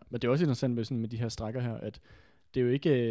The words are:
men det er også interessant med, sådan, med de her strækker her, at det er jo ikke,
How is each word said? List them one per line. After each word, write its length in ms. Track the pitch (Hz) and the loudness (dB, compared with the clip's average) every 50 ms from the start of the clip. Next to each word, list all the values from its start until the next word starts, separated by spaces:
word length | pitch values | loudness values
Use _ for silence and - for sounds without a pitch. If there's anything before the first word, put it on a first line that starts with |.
| - - | -12 -10
men 100 | - 117 | -6 -2
det 80 | 123 120 | 2 2
er 40 | |
også 120 | 131 151 175 | 2 4 4
interessant 300 | 151 123 - - 127 120 | 2 2 2 0 0 0
med, 100 | 117 110 | -2 -2
sådan, 140 | - 135 117 | -4 -4 -4
med 100 | 113 107 | -4 -4
de 80 | 120 | -4
her 120 | 113 120 113 | -4 -4 -4
strækker 320 | - - 113 107 113 131 | -4 -6 -8 -6 -4 -4
her, 140 | 123 120 113 | -4 -4 -4
at 260 | - - 107 104 - _ - - - - _ _ _ _ _ - | -6 -8 -10 -10 -12 _ -20 -20 -20 -20 _ _ _ _ _ 0
det 60 | 131 | 2
er 40 | 123 | 2
jo 60 | 120 | 4
ikke, 200 | 127 139 - 170 139 123 120 113 | 2 2 4 2 4 4 4 0